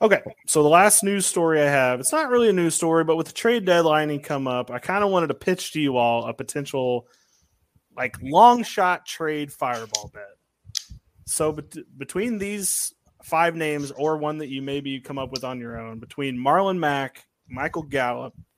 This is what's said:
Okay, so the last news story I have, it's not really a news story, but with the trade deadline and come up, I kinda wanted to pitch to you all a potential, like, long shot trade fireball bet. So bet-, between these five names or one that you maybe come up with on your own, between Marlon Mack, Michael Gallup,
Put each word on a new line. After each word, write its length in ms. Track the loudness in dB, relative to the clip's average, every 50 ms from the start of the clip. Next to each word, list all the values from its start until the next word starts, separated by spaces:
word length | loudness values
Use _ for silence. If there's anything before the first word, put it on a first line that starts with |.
Okay, 220 | 2 4 4 2 0 -2 -14 -10 _
so 160 | 0 2 4 6
the 60 | 8
last 320 | 8 8 8 8 6 4 2
news 220 | 2 0 0 -2
story 340 | -2 0 0 2 2 4 4
I 80 | 4 4
have, 320 | 4 4 2 2 2 0
it's 120 | -2 -2 0
not 180 | 0 0 2
really 180 | 2 4 4 4
a 40 | 4
news 200 | 4 2 0 0
story, 300 | 0 0 2 2 2 4
but 120 | 2 2
with 100 | 0 -2
the 60 | -4 -6
trade 320 | -2 0 0 0 2 2
deadline 420 | 4 4 4 6 6 4 4 2 0
and 120 | -2 -4 -6
come 220 | -6 -4 -4 -2 -2
up, 220 | -2 -4 -4 -6
I 80 | -8 -8
kinda 280 | -6 -4 -2 0 0
wanted 200 | 2 2 2 0
to 80 | 0 -2
pitch 380 | -4 -2 -2 -2 -2 -4 -6 -4
to 80 | -2 -2
you 160 | 0 2 2
all 260 | 2 2 2 0 -2
a 80 | -4 -6
potential, 760 | -8 -10 -8 -8 -8 -8 -6 -4 -4 -2 -2 -2 -4 -4 _ _ _ _ _ _ _ _ _ _ _ _ _ _ _ _ _ _
like, 220 | -8 -8 -8 -8 -10 -8
long 400 | 0 4 8 8 8 8 6 2
shot 420 | -2 -2 0 2 2 0 0 -4
trade 480 | -10 -10 -6 -6 -4 -4 -4 -6 -8 -8
fireball 560 | -6 -4 -4 -4 -4 -4 -4 -6 -6 -6 -8 -18
bet. 220 | -20 -20 -20 -20 _ _ _ _ _ _ -14 -12 -12 -12 -12 -16 -20 -20 _ _ _ _
So 260 | -10 -6 -4 -2 -4 -4
bet-, 460 | -6 -10 -16 -18 -18 -20 -18 -18 -16
between 400 | -14 -10 -6 -6 -4 -4 -4 -6
these 560 | -6 -6 -6 -6 -4 -4 -4 -4 -6 -8 -10 _ _ _ _ _ -8
five 320 | -4 0 0 2 0 0
names 340 | -2 -4 -4 -4 -4 -6 -8
or 260 | -6 -4 -2 -2 -2
one 220 | -2 -4 -4 -6 -6
that 100 | -8 -10
you 140 | -10 -8 -8
maybe 380 | -6 -6 -6 -6 -8 -10 -10
come 180 | -10 -10 -10 -8
up 120 | -8 -8 -8
with 100 | -8 -8
on 160 | -8 -10 -10
your 180 | -12 -12 -12
own, 220 | -12 -12 -12 -14 -16
between 400 | -16 -14 -10 -8 -6 -6 -6 -2
Marlon 400 | 2 2 4 4 4 2 0 0
Mack, 480 | 0 0 0 -2 -4 -6 -8 -14 -20 _ _ _ _ _
Michael 340 | -8 -6 -6 -6 -6 -8 -8
Gallup, 500 | -4 -2 -2 0 -2 -2 -4 -8 -12 -14 -18 -20 _ _